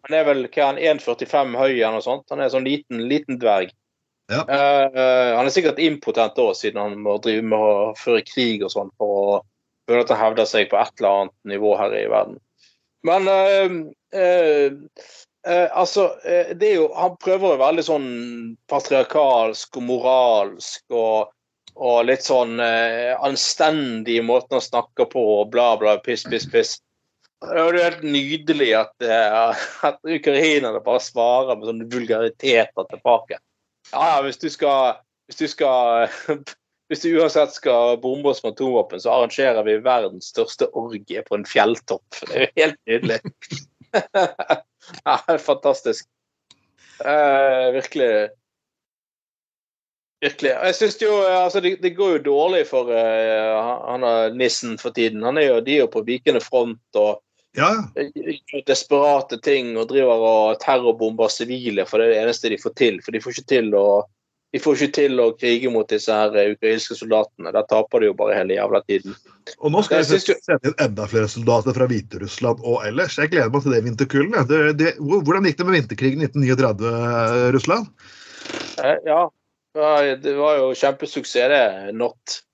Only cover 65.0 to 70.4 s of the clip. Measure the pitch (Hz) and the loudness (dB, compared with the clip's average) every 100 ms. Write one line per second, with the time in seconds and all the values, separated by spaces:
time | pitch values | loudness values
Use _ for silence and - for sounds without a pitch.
65 | 143 127 117 113 123 120 127 113 107 107 | 0 4 2 2 0 0 0 -2 -2 -2
66 | - 107 107 107 101 107 110 113 - 113 | 0 0 2 2 2 0 -2 -2 -4 -10
67 | 113 110 107 _ 85 107 107 110 107 123 | 0 0 0 _ -4 -2 0 0 2 2
68 | 107 95 104 101 95 98 101 104 - 98 | 2 0 -2 0 0 -2 0 -2 0 -4
69 | 95 98 _ _ - - 151 170 208 160 | -4 -18 _ _ -20 -6 -2 0 2 0
70 | 147 190 - - | 2 2 2 -2